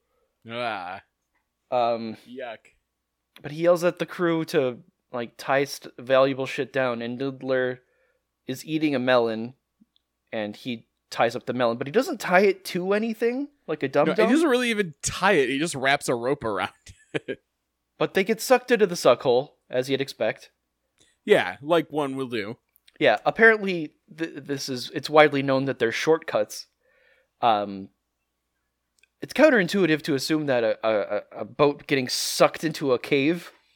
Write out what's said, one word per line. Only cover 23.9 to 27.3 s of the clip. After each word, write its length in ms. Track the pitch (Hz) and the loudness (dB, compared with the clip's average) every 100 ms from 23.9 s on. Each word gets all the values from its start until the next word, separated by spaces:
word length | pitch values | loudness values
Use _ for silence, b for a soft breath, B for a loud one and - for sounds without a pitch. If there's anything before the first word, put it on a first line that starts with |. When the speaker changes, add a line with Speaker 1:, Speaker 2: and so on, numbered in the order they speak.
| _ _ 156 | _ _ -10
Speaker 2:
th-, 140 | 165 151 | -10 -10
this 340 | 135 135 - | -8 -8 -6
is, 200 | 123 123 | -8 -8
it's 160 | 160 135 | -10 2
widely 340 | 151 151 139 | 6 6 4
known 220 | 139 131 135 | 0 0 -2
that 120 | 123 | 0
there's 160 | 113 - | -2 0
shortcuts. 720 | - 160 - 113 107 - - _ _ _ _ _ _ | 0 0 0 -2 -4 -8 -18 _ _ _ _ _ _